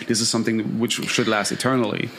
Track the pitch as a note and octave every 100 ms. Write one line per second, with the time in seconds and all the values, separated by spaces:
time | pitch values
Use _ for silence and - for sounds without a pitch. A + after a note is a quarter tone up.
0 | - A2 A2+ A#2 A2+ A2+ G#2 A2 A#2+ -
1 | G#2+ - A2+ G#2+ G2 - B2+ C3 G#2+ -
2 | A#2